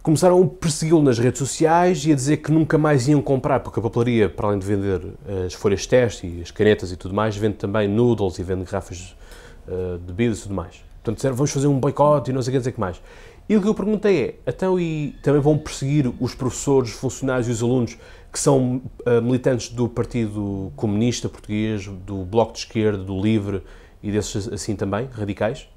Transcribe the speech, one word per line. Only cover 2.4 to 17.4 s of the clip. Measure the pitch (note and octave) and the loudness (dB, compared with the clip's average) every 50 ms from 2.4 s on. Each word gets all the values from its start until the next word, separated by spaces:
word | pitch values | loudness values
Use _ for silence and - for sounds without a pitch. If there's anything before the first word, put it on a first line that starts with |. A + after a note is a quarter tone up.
| - - | 2 2
nunca | D3+ D#3+ D#3+ - - | 2 2 4 4 2
mais | D3 D3+ D3+ D3 C3+ A#2 C#3+ | 2 4 4 2 2 4 4
iam | D3+ C#3+ | 2 2
comprar, | - - C#3 B2+ A#2 - C3+ A#2+ | 4 2 0 0 2 0 0 0
porque | - - - - | -2 -2 -6 -4
a | G2+ | -4
papelaria, | A2+ - A#2+ A#2+ B2 A#2+ A2+ G#2 F#2 | 0 0 0 0 2 4 4 2 2
para | - - G#2+ | 2 -2 -2
além | G#2 G#2 | 0 0
de | G2 F#2+ | 0 0
vender, | G2 G#2+ G2 G2 G2+ F#2+ F2 E2+ G2 - - - | -2 -2 0 0 0 -2 -2 -4 -8 -14 -14 -10
eh, | - G2+ F#2+ F#2 | -8 -6 -4 -4
as | F2+ - | -6 -8
folhas | - - G#2+ G2 F2+ | -2 0 0 0 0
de | - - | 0 2
teste | B2+ B2+ B2 A2+ - - - | 4 4 4 2 -2 -6 -10
e | F2+ E2+ E2+ | -10 -8 -10
as | F2 - | -12 -12
canetas | - - G#2 G#2 G#2 G#2 F#2 F2+ | -2 2 4 4 4 4 0 -10
e | F2+ | -10
tudo | E2 - F#2 F#2+ | -10 -8 -4 -2
mais, | G#2 G#2+ A2 G2+ | 0 0 0 -2
vende | G2+ A2 A2 G2 | -2 -2 -2 -2
também | - - G2+ G2+ A2 G#2 | -2 -6 -2 0 0 0
noodles | G2 G2+ A2+ B2 B2 A2+ G2 G2+ F#2 E2 - | 2 2 4 4 4 4 2 0 -2 -2 -6
e | F2+ | -6
vende | F2 F#2+ F#2 F#2 | -4 -4 -6 -4
garrafas, | - G2 F#2+ - - F#2 F2 F2+ F#2 - - - - - - - - - - - | -4 -6 -6 -6 -8 -14 -14 -14 -18 -20 -20 -20 -20 -20 -20 -20 -20 -20 -20 -12
eh, | - F#2 F#2 F#2 F2+ F2 | -8 -6 -6 -4 -6 -6
de | E2+ F2 F2+ F2 | -8 -10 -10 -4
bebidas | F#2+ A#2+ A#2+ G#2+ - | -2 0 0 0 -4
e | - | -6
tudo | G#2 G2 | -6 -6
mais. | F#2+ F2 - - - - - - - - | -6 -6 -8 -14 -20 -20 -20 -20 -8 -6
Portanto, | A#2+ A2 | -6 -6
disseram, | - - C3+ B2+ | -2 -2 -2 0
"Vamos | A2+ D3 C#3 | 0 -2 0
fazer | - C#3 C3+ | 0 2 2
um | D3 C#3+ C3 | 2 2 2
boicote | A#2+ C#3+ - - C#3+ D3 D3+ C#3+ A#2 C3 | 0 0 2 2 4 4 4 2 2 -2
e | B2+ | -4
não | C3+ | -2
sei | A#2+ B2+ | -2 0
o | B2+ | -2
que, | |
não | C#3 A#2+ | -2 -2
sei | B2+ | -2
o | - | -4
que | - | -2
mais." | G#2 F2+ F2 - - - - - - - - - - | -4 -4 -4 -8 -16 -20 -20 -20 -20 -20 -20 -20 -2
E | - G#3 | 2 2
o | G#3+ | 2
que | F3+ | 4
eu | G#3+ G#3 | 2 0
perguntei | G#3+ F#3+ G#3 G#3+ G3+ G#3 G#3 F#3+ D3+ A2+ | 0 0 -2 -2 0 2 2 2 2 0
é, | - - - - | -2 -4 -6 -8
"Então, | B2+ B2 - F#3+ F#3 F#3 F#3 | -8 -4 -2 -2 0 0 0
e | F3 E3 D#3+ D3+ D3 C3 - - | 0 -2 -2 -4 -4 -6 -8 -4
também | - D3 C#3 D3 | 0 2 2 4
vão | C#3 D3+ D3+ | 4 4 2
perseguir | C#3 - - - - C#3 C3+ C#3+ D3+ C3+ A#2+ - F#2+ | 2 0 -6 -8 -6 -2 0 2 2 2 0 -2 -2
os | B2+ B2 - | -4 -6 -4
professores, | - C3 B2 - - - C#3+ C#3 C3+ B2+ A2+ | -4 -4 -4 -4 -2 0 2 2 2 2 0
os | - | -6
funcionários | - - B2+ - - C3+ C3+ C3 B2+ | -6 -6 -6 -6 -4 -4 -2 0 0